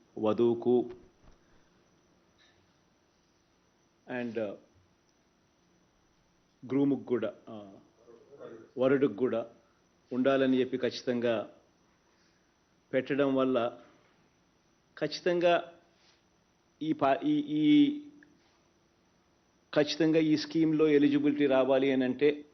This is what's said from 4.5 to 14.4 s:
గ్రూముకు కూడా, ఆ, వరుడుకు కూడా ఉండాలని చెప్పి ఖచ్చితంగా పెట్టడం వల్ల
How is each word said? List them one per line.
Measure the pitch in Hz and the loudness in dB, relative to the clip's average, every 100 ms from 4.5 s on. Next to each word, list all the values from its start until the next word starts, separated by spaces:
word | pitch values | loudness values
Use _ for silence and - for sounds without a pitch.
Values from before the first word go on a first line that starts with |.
| - _ _ _ _ _ _ _ _ _ _ _ _ _ _ _ _ _ _ _ _ 123 | -10 _ _ _ _ _ _ _ _ _ _ _ _ _ _ _ _ _ _ _ _ -4
గ్రూముకు | 135 143 123 | 0 0 0
కూడా, | 107 120 107 - - | -2 -4 -4 -8 -18
ఆ, | 107 101 101 _ _ - - _ - 120 117 - - | -18 -18 -20 _ _ -20 -20 _ -20 -20 -20 -14 -2
వరుడుకు | 131 139 139 | 2 2 0
కూడా | 104 127 113 120 - _ _ _ _ _ | 0 -2 -2 -8 -16 _ _ _ _ _
ఉండాలని | 127 131 135 131 131 | -2 2 2 2 2
చెప్పి | 131 123 | 0 -2
ఖచ్చితంగా | 123 - - 120 120 110 - - _ _ _ _ _ _ _ _ _ _ _ _ _ | -4 -4 -6 -2 -2 -4 -6 -16 _ _ _ _ _ _ _ _ _ _ _ _ _
పెట్టడం | 131 131 139 139 135 | -4 -2 -2 0 0
వల్ల | 131 127 120 - - _ _ _ _ _ | 0 0 -2 -6 -20 _ _ _ _ _